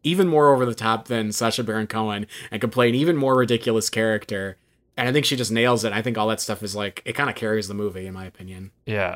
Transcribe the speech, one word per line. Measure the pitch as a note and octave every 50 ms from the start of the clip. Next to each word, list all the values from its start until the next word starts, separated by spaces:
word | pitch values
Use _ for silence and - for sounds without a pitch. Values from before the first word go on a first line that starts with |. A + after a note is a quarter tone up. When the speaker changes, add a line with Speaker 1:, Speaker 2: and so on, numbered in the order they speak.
| -
Speaker 1:
even | D3+ F3 F#3 G3 F3+
more | D#3+ D3+ D3 C#3+ C#3
over | B2+ B2+
the | A#2+ A2+
top | - A2+ A2+ A2+ A2 A2 -
than | B2 A2+ A2 G#2+
Sacha | G#2 - A#2 A2+ A2 - A#2+
Baron | G#2+ G#2+ A2 G#2+ G#2
Cohen | - A2+ A2 G#2+ G#2 G2+ G#2+ - - - - -
and | - A2
could | C3 A#2
play | - B2+ A#2+ A#2+
an | A#2
even | B2+ D3 E3+ E3+ D3
more | C#3 C3+ C3
ridiculous | B2+ B2 A2+ A#2+ A2+ - B2 A2+ A2 G#2 -
character. | - A2+ A2 A2+ A2 G#2 - - G#2 G2 F#2+ G2 F#2+ - _ _ _ _ _ _ _ -
And | B2 B2
I | C3
think | D3+ C#3
she | - C#3+ B2+
just | B2 G2+
nails | A2 A2+ A#2 B2 B2 A2+ G#2+
it. | A2 G2+
I | G#2+
think | A2 B2+ A#2 A2
all | G#2+ A2
that | A2 G#2
stuff | - - G#2+ G2
is, | G#2+ G2+ F#2+
like, | G#2 G2+ G2 - - -
it | - A2+
kinda | - C#3+ C3 G#2+
carries | - A#2 G#2+ G#2+ A2 G2+ F#2+
the | G2+
movie, | G2+ G#2 G#2 F#2 F#2 F#2
in | F#2+ F#2
my | F#2 F#2
opinion. | F#2 - - F#2 F#2 F#2+ F2+ F#2+ F#2+ - _ _
Speaker 2:
Yeah, | - A2 G#2 F#2+ F2+ F2